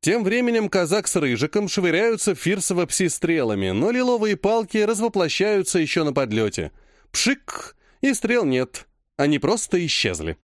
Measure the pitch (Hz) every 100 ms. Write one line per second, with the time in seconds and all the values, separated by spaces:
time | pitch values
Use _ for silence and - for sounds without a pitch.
0 | - 220 196 233 247 233 208 190 170 202
1 | - 185 147 120 147 208 208 - 180 165
2 | 226 220 - 170 - 196 - 180 175 -
3 | 180 - 175 165 120 104 95 95 175 240
4 | 254 240 214 196 196 226 214 214 208 220
5 | 226 208 165 - 202 208 185 180 156 -
6 | 156 139 131 107 107 - 78 - _ _
7 | _ - - 277 - - - - _ _
8 | 277 247 220 240 175 127 127 - - _
9 | _ - 143 151 147 220 - - 165 -
10 | 107 85 80 80